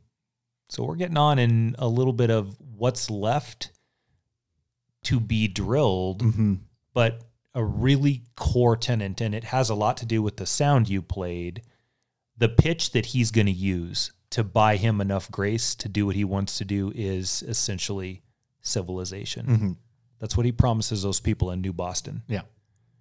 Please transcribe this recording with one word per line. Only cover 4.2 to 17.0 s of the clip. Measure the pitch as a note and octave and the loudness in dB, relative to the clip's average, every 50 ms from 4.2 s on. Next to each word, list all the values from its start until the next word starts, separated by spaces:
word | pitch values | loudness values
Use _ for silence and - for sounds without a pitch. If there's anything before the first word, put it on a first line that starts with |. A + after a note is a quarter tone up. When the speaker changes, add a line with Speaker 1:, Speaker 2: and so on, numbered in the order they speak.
| _ _ _ _ _ _ _ _ _ _ _ _ _ _ _ _ - | _ _ _ _ _ _ _ _ _ _ _ _ _ _ _ _ -4
Speaker 1:
to | - B2 A#2+ | 0 0 0
be | A2 G2 A2 A2 A2 G#2 | 0 0 0 2 0 0
drilled, | F2+ G2+ F#2 G2 A#2+ D3 D3 A2 F#2 F#2 F#2 F#2 F#2 G2 B2 | 0 -2 -2 0 0 2 2 2 2 2 0 -2 -2 0 2
Speaker 2:
Mm-hmm. | A2+ A2+ A2 A2 G#2 G2 F#2+ - - _ _ _ _ - | 2 2 4 2 2 2 0 -2 -10 _ _ _ _ 0
Speaker 1:
but | B2 A#2 A2+ A#2 - - - _ _ _ _ - | 2 2 2 2 -2 -12 -20 _ _ _ _ -4
a | B2+ A2 | -4 -2
really | G#2 G2 G#2+ A#2 C3 C#3 C3+ C#3+ C#3+ C#3+ B2 - - - | -2 0 0 2 4 4 4 4 2 2 0 -4 -12 -10
core | - - - - B2 B2 A#2 A2+ | -4 -2 0 4 4 6 6 4
tenet, | A#2 - - A#2+ A2 G#2 G2 F#2 - | 4 2 0 0 0 -2 -4 -4 -2
and | A2+ A2 G#2 | -2 -2 -2
it | A2+ A2+ | -4 -6
has | - - C3 C3 A2+ | -2 0 0 0 0
a | A2 | 0
lot | G#2 G#2 A2+ C3 - | 0 0 0 0 0
to | A#2+ | -2
do | A2 A2+ A2 G#2+ | -2 0 0 0
with | G#2 - - | 0 -2 -4
the | F#2+ | -6
sound | - - - D3 C#3+ C#3+ B2+ G#2+ F#2+ | -4 -2 0 2 4 4 4 4 2
you | G2 F#2+ | 0 -2
played. | E2+ - - G2 F#2 F2 F2 F2 F2 F2 F2 G#2+ - _ _ _ _ _ _ _ _ _ _ _ _ _ _ - | -2 -4 -6 -4 -4 -6 -6 -6 -6 -8 -8 -10 -14 _ _ _ _ _ _ _ _ _ _ _ _ _ _ 2
The | C#3+ D3 | 2 4
pitch | A#2 - - D#3 E3+ E3 - - | 6 6 6 6 6 0 -2 -2
that | - A#2 G#2+ - | 0 -2 -2 0
he's | - B2+ A#2 A2 | 0 0 0 2
gonna | A2+ A2+ G#2 G2+ | 4 4 4 4
use | F#2 F2 G2 F#2+ F#2 F2 E2+ F2 - - - - - _ _ - | 2 0 0 -2 -2 -2 -4 -6 -6 -6 -6 -6 -8 _ _ -10
to | - - G#2+ | -4 -4 -4
buy | F#2+ - A2+ G#2+ G#2+ G#2+ G2 | 0 2 4 4 4 4 4
him | G2+ A2+ G#2+ G2+ | 2 2 2 2
enough | G2 G2 G2 F#2+ - - | 0 0 0 -2 -4 -6
grace | - - G2 G#2 A2 A2 - - - | -6 -4 -2 -2 -2 -2 -2 -4 -6
to | - - G#2+ | -6 -8 -6
do | F#2+ G#2+ G#2 G2 | -2 0 0 0
what | F2+ | 0
he | G2 G#2 | 0 0
wants | F#2 G2 G2 G2 - - - | 0 0 -2 -2 -2 -4 -6
to | G#2 | -4
do | F#2+ G2+ G2+ G2 G2 - | -4 -2 -2 -2 -4 -4
is | - | -6